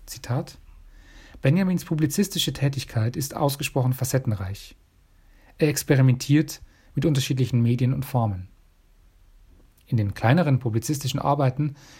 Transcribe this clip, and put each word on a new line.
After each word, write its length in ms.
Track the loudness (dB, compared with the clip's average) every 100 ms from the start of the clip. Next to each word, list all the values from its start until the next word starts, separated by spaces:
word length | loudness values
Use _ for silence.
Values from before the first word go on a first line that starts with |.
| -18
Zitat, 520 | -12 -6 -6 -6 -12 -20 -20 -20 -20 -20 -20 -20 -2
"Benjamins 420 | 2 2 2 0
publizistische 720 | -2 0 0 0 -2 -2 -4
Tätigkeit 640 | 0 -2 -2 -4 -2 -2 -2
ist 180 | -6 0
ausgesprochen 560 | 0 0 -4 0 0
facettenreich. 840 | 0 0 -2 -2 -4 -6 -10 -14 -20 _ _ _ _ _ -20 -16 0
Er 100 | 0
experimentiert 960 | 2 2 4 6 4 4 2 2 -6 -18 _ _ -2
mit 100 | 0
unterschiedlichen 560 | 2 0 0 0 2
Medien 320 | 2 2 0
und 120 | 0 -2
Formen. 420 | 0 0 -2 -10 -20 _ _ _ _ _ _ _ -20 _ -20 _ _ -4
In 100 | 0
den 160 | 0
kleineren 460 | 0 2 4 4 0
publizistischen 600 | 0 -2 -2 -4 -4 -2
Arbeiten 560 | 0 2 2 0 -4 -4 -16 -20